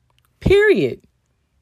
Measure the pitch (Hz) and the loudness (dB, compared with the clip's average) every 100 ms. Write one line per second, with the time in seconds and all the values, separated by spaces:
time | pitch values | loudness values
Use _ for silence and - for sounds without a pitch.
0 | _ _ _ _ - 403 427 254 131 - | _ _ _ _ 0 2 2 0 -4 -8
1 | _ _ _ _ _ _ | _ _ _ _ _ _